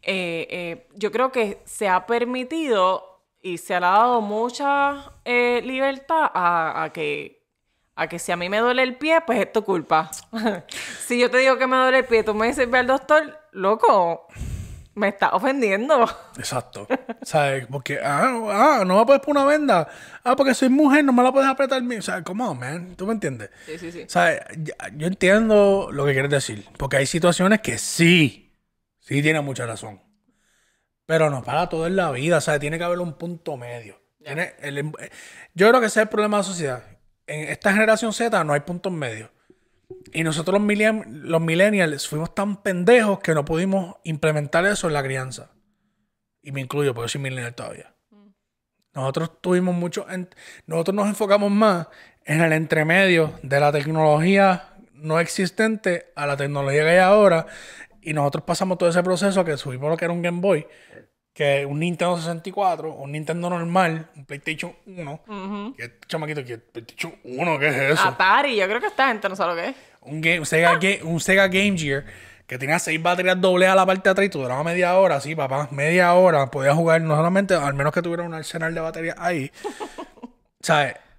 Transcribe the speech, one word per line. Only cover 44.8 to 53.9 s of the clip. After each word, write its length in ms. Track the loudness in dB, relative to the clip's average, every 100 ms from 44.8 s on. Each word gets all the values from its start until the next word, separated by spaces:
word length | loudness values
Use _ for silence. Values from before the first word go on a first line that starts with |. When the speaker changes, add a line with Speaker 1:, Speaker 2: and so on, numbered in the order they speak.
| -2
Speaker 2:
en 60 |
la 100 | -4
crianza. 480 | -4 -6 -8 -14 -20 _ _ _ _ _ _ _ _ _
Y 120 | -12
me 80 | -10
incluyo, 320 | -6 -2 -2
porque 120 | -2 -8
yo 40 |
soy 120 | -6
millennial 320 | -8 -8 -10 -12
todavía. 380 | -14 -14 -20 _ _
Speaker 1:
Mm. 180 | _ _ _ _ _ _ _ _
Speaker 2:
Nosotros 480 | -8 -4 -4 -6 _
tuvimos 340 | 0 0 0 -2
mucho 340 | -4 -8 -10
en-, 200 | -10 -12 -16 -20 -20 -6
nosotros 300 | -4 -2 0
nos 120 | 0
enfocamos 440 | 0 2 2 4
más 360 | 4 4 2 -4 -16 -20 _
en 160 | -4 2
el 120 | 2
entremedio 800 | 2 0 0 2 4 4 4 2 -4
de 160 | -2 2
la 120 | 2
tecnología 960 | 2 -2